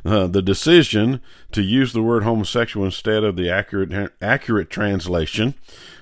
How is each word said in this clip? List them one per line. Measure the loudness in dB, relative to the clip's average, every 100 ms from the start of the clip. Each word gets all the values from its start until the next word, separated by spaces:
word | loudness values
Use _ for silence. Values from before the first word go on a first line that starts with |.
| 0
Uh, | 0 2
the | 0
decision | 0 0 6 6 6 2 0 -2 -8 -20 -6
to | -2
use | 0 2 0
the | 0
word | 0 2
homosexual | 2 0 0 -2 -2 -2 -4
instead | -2 -2 0
of | 0 0
the | -2
accurate, | -2 -2 -4 -4 -4 -6 -6
accurate | -2 -2 0 -2 -2
translation | -4 -2 -2 -2 -2 -2 -2 -2 -2 -14 -20 -20 -20